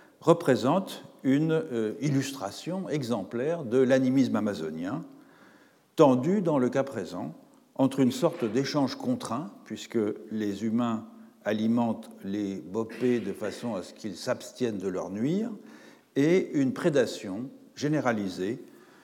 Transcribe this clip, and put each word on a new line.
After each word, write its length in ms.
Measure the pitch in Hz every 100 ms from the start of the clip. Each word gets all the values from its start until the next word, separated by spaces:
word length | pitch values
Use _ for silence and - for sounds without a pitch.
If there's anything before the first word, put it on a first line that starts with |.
| - _
représentent 840 | - 160 - 123 120 175 190 - - -
une, 300 | 135 139 160
euh, 400 | 160 - 120 107 -
illustration 880 | 143 139 131 - 98 - - 185 185
exemplaire 760 | 151 120 117 92 120 139 170
de 160 | 127 123
l'animisme 560 | 127 131 127 135 120
amazonien, 720 | 110 104 92 78 80 90 143 175 - - - - - _ _ _
tendu 480 | - 151 127 139 208
dans 160 | 170 147
le 100 | 123
cas 140 | 131
présent 500 | 135 - 82 87 127 - - _ _ -
entre 240 | 131 139
une 100 | 127
sorte 340 | - 170 -
d'échange 520 | 117 113 139 147 131 -
contraint, 560 | 120 127 - 117 101 -
puisque 340 | - 104 - 120 104 107 -
les 320 | 107 104 98
humains 420 | 113 113 120 110 - - - _
alimentent 640 | - 107 113 120 117 110 - -
les 320 | 98 104 101 95
Bopé 640 | 82 104 113 - 123 120
de 120 | 98
façon 440 | 95 104 - 120 101
à 80 |
ce 100 | 85
qu'ils 220 | - 110 87
s'abstiennent 640 | - 123 - - 123 101
de 100 | 95
leur 220 | 90 85
nuire, 420 | 98 127 185 233 - - - - - _ -
et 340 | 147 185 175 151
une 140 | 135
prédation 800 | - 175 143 113 - 104 95 131 - - -
généralisée 880 | 147 151 127 110 98 82 95 135 - - - -